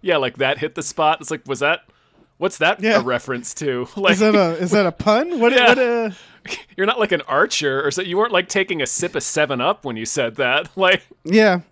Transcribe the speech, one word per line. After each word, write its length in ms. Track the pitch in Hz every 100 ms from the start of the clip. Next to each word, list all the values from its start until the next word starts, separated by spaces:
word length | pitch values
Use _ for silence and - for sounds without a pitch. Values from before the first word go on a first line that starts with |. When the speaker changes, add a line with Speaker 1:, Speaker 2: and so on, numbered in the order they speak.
Speaker 1:
yeah, 160 | 190 165
like, 200 | 127 120
that 200 | 131 139
hit 160 | 147 -
the 80 |
spot. 360 | 151 - 156 160
It's 100 | 156
like, 100 | 160 -
was 120 | 135
that, 240 | 143 170 _ _ _ _ _ _
what's 200 | 180 -
that 220 | 156 202
Speaker 2:
Yeah. 180 | 214 202
Speaker 1:
a 20 |
reference 500 | 123 120 - 123 120 -
to? 320 | 147 123 127
<laughs> 40 | -
Like, 180 | 190
Speaker 2:
Is 60 | 185
that 160 | 214 208
a, 160 | 175 165
is 140 | 180
that 140 | 208 185
a 60 |
pun? 480 | - - 214 330 339
What, 140 | 233
Speaker 1:
Yeah. 140 | 254 240
Speaker 2:
what, 100 | 247
uh 300 | 247 233 226 185 - -
Speaker 1:
<laughs> 340 | - - - -
You're 100 | 196
not, 120 | 240
like, 120 | 214
an 80 | 175
archer 640 | - 131 190 - 147 135 143
or 60 |
so. 100 | 139
You 160 | 190 180
weren't, 140 | 226
like, 140 | 190 180
taking 320 | 208 190 175
a 60 | 131
sip 280 | - 175 160
of 80 |
seven 360 | - - 151 131
up 220 | 131 208 139
when 100 | 113
you 80 | 113
said 300 | - 120 110
that. 340 | 127 135 170
<laughs> 20 | -
Like, 240 | 202 285 _ - -
Speaker 2:
Yeah. 360 | 202 214 180 -